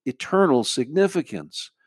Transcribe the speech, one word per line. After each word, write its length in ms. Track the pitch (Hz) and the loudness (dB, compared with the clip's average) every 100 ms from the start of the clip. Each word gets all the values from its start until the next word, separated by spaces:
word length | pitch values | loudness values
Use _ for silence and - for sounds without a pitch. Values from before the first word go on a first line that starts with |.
| - | -10
eternal 580 | - - 190 190 123 | -8 -2 2 4 4
significance. 1080 | 110 - 123 170 196 185 135 90 73 - - _ | 0 -4 -2 2 2 0 -6 -8 -12 -14 -16 _